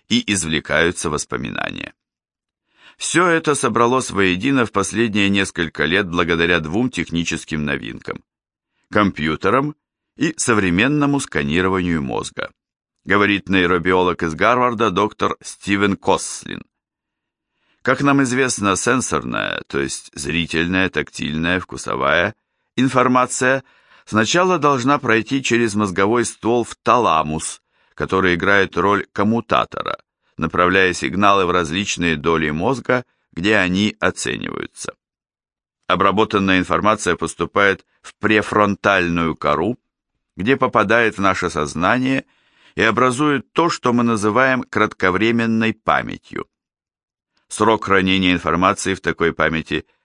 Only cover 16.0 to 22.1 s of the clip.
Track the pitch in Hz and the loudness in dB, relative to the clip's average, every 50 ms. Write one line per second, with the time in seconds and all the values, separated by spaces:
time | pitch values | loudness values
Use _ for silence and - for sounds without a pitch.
16 | - - 90 80 - - - - - - 50 50 - _ _ _ _ _ _ _ | 0 0 0 0 -2 -8 -12 -12 -12 -12 -12 -14 -14 _ _ _ _ _ _ _
17 | _ _ _ _ _ _ _ _ _ _ _ _ _ _ _ _ - 123 135 135 | _ _ _ _ _ _ _ _ _ _ _ _ _ _ _ _ -2 -2 0 0
18 | 143 143 139 139 135 123 123 127 135 123 - - 101 101 95 92 - 120 127 127 | 2 2 2 2 2 2 2 0 0 0 0 -2 0 0 0 0 0 0 0 0
19 | - - 85 71 60 62 57 53 50 50 50 50 - - - 69 69 65 - - | 0 -2 -4 -4 -4 -4 -6 -4 -4 -4 -6 -8 -8 -6 -4 -4 -4 -4 -6 -10
20 | - - - 76 73 71 80 82 82 78 - 80 85 87 92 92 95 87 - 78 | -14 -16 -14 -12 -8 -4 -4 -4 -4 -2 -2 -2 0 0 0 0 0 0 -2 -4
21 | 76 - - - - 73 76 78 82 85 90 92 90 - - - - - 50 64 | -6 -6 -8 -8 -6 -4 -4 -2 -2 -2 -2 -2 -4 -6 -12 -10 -8 -6 -4 -2
22 | 67 69 | 0 2